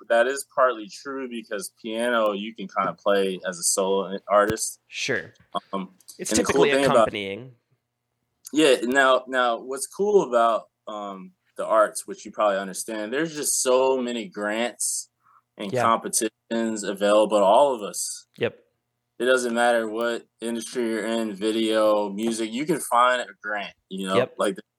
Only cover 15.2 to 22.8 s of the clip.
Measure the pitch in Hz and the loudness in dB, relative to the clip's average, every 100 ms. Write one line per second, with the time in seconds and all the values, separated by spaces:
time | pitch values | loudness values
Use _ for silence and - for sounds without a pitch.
15.2 | _ _ _ - 101 123 113 113 95 - | _ _ _ -12 -6 0 2 2 0 -2
16.2 | 110 - - 113 113 110 98 98 101 107 | -4 -6 -8 -4 -4 -4 -6 0 4 4
17.2 | 107 104 95 117 143 120 98 - - - | 4 4 6 6 4 2 -6 -8 -10 -10
18.2 | - - 113 - _ _ _ _ _ - | -16 -6 -6 -6 _ _ _ _ _ -4
19.2 | 123 127 123 117 120 120 110 110 117 113 | 0 2 0 2 2 2 -2 -4 -4 -4
20.2 | - - 113 117 110 127 113 113 107 113 | -10 -12 -8 -8 -6 -4 -2 -2 -2 -2
21.2 | 110 95 110 113 110 110 107 104 104 98 | -4 -4 -2 0 2 2 4 2 0 -4
22.2 | 113 110 214 123 170 143 | -4 -2 -4 -4 -2 -4